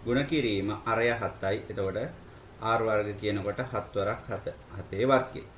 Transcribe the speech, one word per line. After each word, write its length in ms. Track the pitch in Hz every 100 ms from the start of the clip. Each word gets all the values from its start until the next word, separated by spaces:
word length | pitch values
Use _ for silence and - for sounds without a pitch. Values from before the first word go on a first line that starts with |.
ගුණ 240 | 117 127 143
කිරීම 440 | 160 117 101 98 110
අරය 260 | 113 113 117
හතයි. 460 | 113 95 - 95 110
එතකොට 360 | - 101 95 98 127 - - - - -
ආර් 220 | 113 113
වර්ග 260 | 113 107 104 101
කියනකොට 440 | 107 101 98 101
හත් 340 | 120 113 -
වරක් 260 | 101 98 - -
හත, 200 | 98 - - -
හතේ 360 | 98 - 98 127
වර්ගය. 360 | 131 - - -